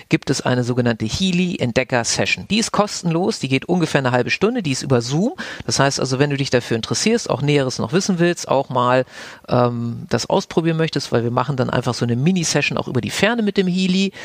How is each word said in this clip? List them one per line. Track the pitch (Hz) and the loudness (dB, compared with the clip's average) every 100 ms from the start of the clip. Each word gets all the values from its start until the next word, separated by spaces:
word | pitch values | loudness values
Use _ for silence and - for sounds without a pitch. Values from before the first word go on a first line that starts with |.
| - | -2
gibt | 160 - | 0 0
es | 135 | -2
eine | 135 123 | 0 0
sogenannte | 120 123 120 113 110 | 0 0 0 0 -2
Healy | - 190 175 180 - | -2 0 0 0 -2
Entdecker | 123 127 127 123 | -2 0 0 0
Session. | 117 - 104 - - | 0 -2 -2 -2 -2
Die | 214 | -2
ist | - | 0
kostenlos, | - 208 - 175 165 208 - | 0 -2 -2 -2 0 0 -2
die | 135 | -2
geht | 131 - | -2 0
ungefähr | 180 156 147 | 0 2 2
eine | 131 | 2
halbe | 123 120 | 2 0
Stunde, | - 208 247 | 0 0 0
die | 160 | -2
ist | 131 | -4
über | 147 123 | 2 2
Zoom. | 117 151 233 370 - - - | 2 0 0 -2 -10 -10 -4
Das | 113 | 0
heißt | 139 - | 2 0
also, | 131 131 | 0 2
wenn | 147 | 2
du | 139 | 0
dich | 135 | 0
dafür | 123 - 113 | 0 0 -2
interessierst, | - 117 220 233 - | -2 0 2 0 0
auch | 117 | -2
Näheres | 139 143 131 - | 2 2 0 -2
noch | 113 | -2
wissen | 170 202 175 | 0 0 2
willst, | 175 170 - | 0 0 0
auch | 131 139 | 0 0
mal, | 127 123 131 - - - - - | 0 2 2 0 -8 -18 -18 0
ähm, | 123 123 120 117 117 - | 2 2 0 -4 -6 -4
das | - - | -4 0
ausprobieren | 196 - - 165 160 | -2 0 -2 0 0
möchtest, | 160 143 - | -2 -2 -2
weil | 123 | 0
wir | 117 | 0
machen | 123 123 135 | 0 0 0
dann | 120 | 0
einfach | 123 127 | 0 -2
so | 117 123 | -2 0
eine | 120 | 2
Mini-Session | 156 185 156 147 147 113 | 2 2 2 0 0 -2
auch | - | -2
über | 123 | -2
die | 104 | -2
Ferne | - 202 240 | 0 2 2
mit | 208 196 | 0 2
dem | 185 | 0
Healy, | 180 185 190 196 - | 2 2 2 0 -4